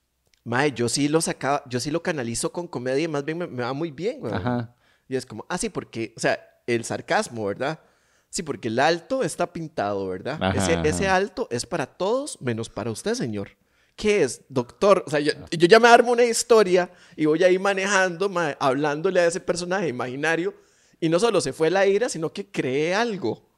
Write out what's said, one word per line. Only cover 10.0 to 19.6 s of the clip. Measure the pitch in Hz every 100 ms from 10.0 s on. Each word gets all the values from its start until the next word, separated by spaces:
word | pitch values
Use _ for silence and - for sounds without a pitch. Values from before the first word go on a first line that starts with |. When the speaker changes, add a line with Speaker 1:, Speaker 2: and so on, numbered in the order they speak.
| 95
Speaker 1:
¿verdad? | 92 113 143
Speaker 2:
Ajá, | 95 98
Speaker 1:
Ese, | 95
Speaker 2:
ajá. | 85 -
Speaker 1:
ese | - 190
alto | 185 202 - -
es | 120 -
para | 170 131
todos | - 185 262 294 -
menos | 123 113 113
para | - 113
usted, | 107 202
señor. | 247 131 104 98 _ _ _ _ -
¿Qué | 214 208
es, | 131 - _
doctor? | 131 120 - 202 185 139
O |
sea, | 147
yo, | 147 135 -
yo | 156 170
ya | 220
me | 233
armo | 233 233
una | 240
historia | 240 226 - 226 190 180 175 - - -
y | 151
voy | 160
ahí | 180 185
manejando, | 196 190 196 196 185 165 202
mae, | 175 156 131
hablándole | 143 135 151 147 185 180
a | 170
ese | 175
personaje | - 175